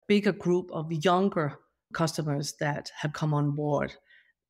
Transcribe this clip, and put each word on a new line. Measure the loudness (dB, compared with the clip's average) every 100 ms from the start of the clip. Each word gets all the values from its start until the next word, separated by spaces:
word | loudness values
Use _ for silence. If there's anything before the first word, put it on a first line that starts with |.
| 2
bigger | 4 4
group | 0 2 0 0
of | -6 -4 0
younger | 2 4 4 2 -2 -4 _ _ _
customers | -2 0 0 -2 -2 -4 -4
that | -4 -4 -8 -8
have | -6
come | -2 0
on | 2 0
board. | 0 0 0 -2 -8 _ _ _ _ _